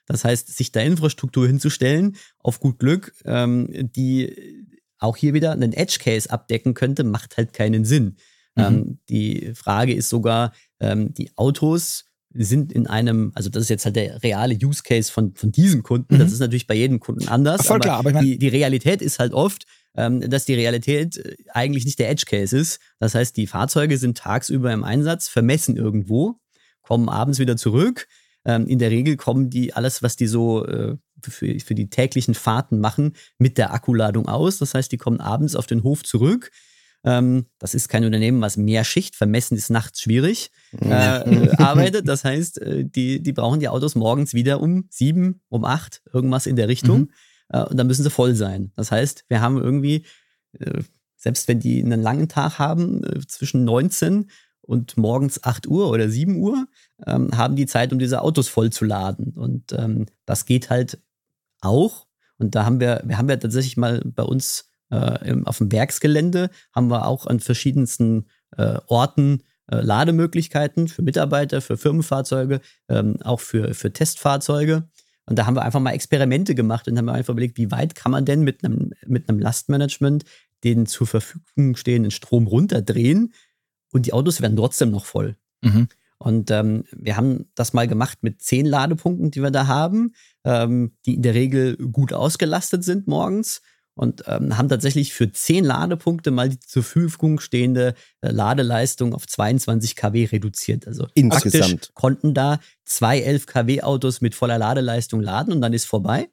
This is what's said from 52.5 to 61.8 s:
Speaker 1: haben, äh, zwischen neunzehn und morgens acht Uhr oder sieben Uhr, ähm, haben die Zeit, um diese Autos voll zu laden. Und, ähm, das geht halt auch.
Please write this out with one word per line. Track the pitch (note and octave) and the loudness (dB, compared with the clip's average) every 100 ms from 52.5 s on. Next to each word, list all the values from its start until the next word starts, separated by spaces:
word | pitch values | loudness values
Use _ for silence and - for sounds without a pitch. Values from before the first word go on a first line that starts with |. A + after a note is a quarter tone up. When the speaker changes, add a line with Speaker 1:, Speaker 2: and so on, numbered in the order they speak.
| - | -2
Speaker 1:
haben, | D3 E3 F3 - | -2 0 0 -2
äh, | - C3+ C3+ | -4 -8 -8
zwischen | - C#3 C3+ A#2+ | -8 -2 0 2
neunzehn | A#2+ F3 - E3+ G3+ G3+ - _ _ | 2 0 0 0 0 -2 -12 _ _
und | - B2 A#2 - | -4 -4 -2 0
morgens | A2 B2+ C#3 - | 0 0 -2 -2
acht | B2 A#2+ - | -4 -4 -2
Uhr | E3 F#3+ | 0 2
oder | A2+ G#2+ | 0 0
sieben | A2+ E3+ F3+ | 0 0 0
Uhr, | G3 C4 C4 _ _ _ - | 0 -2 -4 _ _ _ -4
ähm, | B2+ B2+ A#2 | 0 0 0
haben | A#2+ C#3 | 0 0
die | C3+ | 0
Zeit, | A#2+ B2+ | 0 0
um | C3 | 0
diese | B2+ B2+ | 0 0
Autos | - D#3 B2 | 0 0 0
voll | - A2+ | 0 0
zu | - A2 | 0 -2
laden. | G2 F#2+ G2 - A2 | -2 -4 -6 -8 -6
Und, | A#2+ B2 - | -6 -6 -6
ähm, | - A2+ A2+ G#2+ _ - | -6 -2 -4 -4 _ -6
das | - - | -4 0
geht | B2 - | -2 0
halt | B2 B2 - _ _ _ _ _ _ | -2 -2 -8 _ _ _ _ _ _
auch. | F#2 A#2+ | 2 4